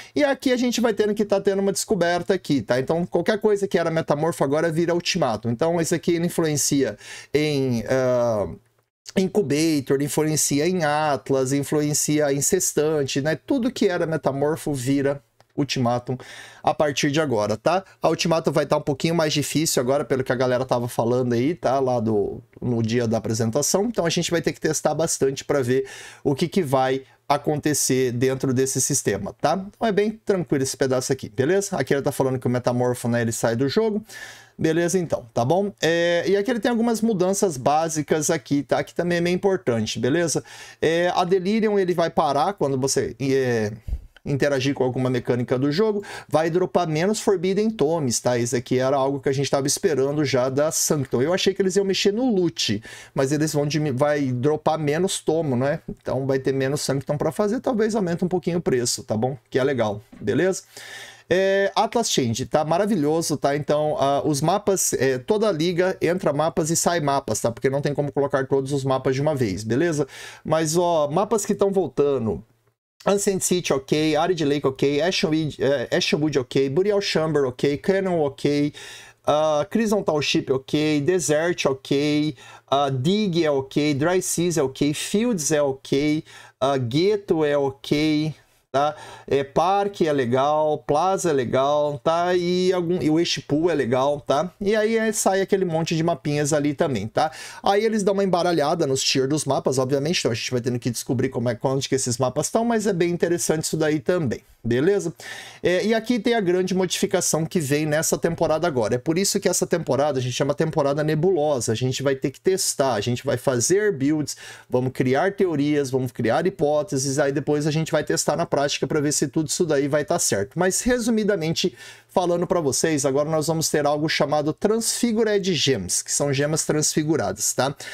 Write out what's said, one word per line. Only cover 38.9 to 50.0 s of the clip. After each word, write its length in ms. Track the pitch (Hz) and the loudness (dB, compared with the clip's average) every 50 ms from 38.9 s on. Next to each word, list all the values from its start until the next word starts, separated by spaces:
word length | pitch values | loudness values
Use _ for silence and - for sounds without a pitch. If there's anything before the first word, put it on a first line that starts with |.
| - | -4
também 240 | - 170 175 175 170 | -4 -2 0 0 0
é 20 | |
meio 140 | 175 175 180 | 0 0 0
importante, 640 | 180 - 196 190 185 - - 120 113 107 110 - 113 | 0 0 0 0 0 0 0 0 0 0 -2 -4 -2
beleza? 460 | 113 123 143 170 175 156 - 151 - - - - - - - _ | 0 0 2 2 0 0 0 -4 -4 -6 -18 -20 -20 -20 -8 _
É, 300 | - 147 165 170 175 175 - | 0 2 2 2 2 2 2
a 100 | - 185 | 0 2
Delirium, 540 | 175 185 196 175 190 214 226 208 220 208 202 | 2 2 2 2 2 2 2 2 2 2 2
ele 160 | 190 175 180 | 2 2 2
vai 160 | 160 170 165 | 0 0 0
parar 420 | - - 170 147 139 139 151 185 202 | 2 2 2 2 2 2 2 0 0
quando 260 | - - 139 139 131 | 0 -2 0 0 0
você... 380 | 127 135 - 143 117 80 - - | 0 0 0 0 0 -2 -4 -4
é, 540 | 139 135 131 135 131 123 120 113 107 104 117 117 - - - - - - _ - _ | -2 2 2 2 2 2 2 0 0 -2 -4 -8 -8 -8 -8 -8 -8 -16 _ -14 _
interagir 500 | - 143 131 151 147 143 135 120 139 139 | -4 -2 0 2 2 2 0 0 -2 0
com 100 | - 131 | 0 -2
alguma 260 | 127 117 131 127 127 | -2 0 -2 -2 0
mecânica 480 | 127 123 - - 123 120 123 - 131 127 | -2 -2 -2 -2 -2 -2 0 0 0 0
do 140 | 131 147 143 | 0 0 2
jogo, 320 | 165 220 220 208 208 208 - - - - - | 2 0 0 0 -4 -6 -8 -14 -16 -12 -2
vai 200 | - 151 160 170 | 0 0 0 2
dropar 380 | 160 180 185 180 - 185 175 | 0 0 -2 0 0 -2 0
menos 320 | 160 156 151 165 196 214 - | 0 0 0 0 0 0 0
Forbidden 520 | - - 202 180 165 190 196 185 214 220 | 0 0 0 2 2 0 0 2 0 0
Tomes, 500 | 220 220 143 147 165 170 147 127 110 - | 0 0 0 0 2 0 0 -2 -2 0
tá? 180 | - 123 123 120 | 0 0 0 0
Isso 160 | 120 120 131 | 0 0 -2
aqui 240 | 123 120 - 131 123 | -4 -2 0 0 0
era 180 | 127 131 143 | 2 2 2
algo 240 | 139 131 139 139 139 | 2 2 0 -2 -2
que 80 | - 147 | -2 -2
a 40 | 135 | 0
gente 180 | 139 139 - | 0 0 0
tava 160 | - 143 135 | 0 0 0
esperando 580 | - - - - 196 151 131 | 0 -2 0 0 0 2 2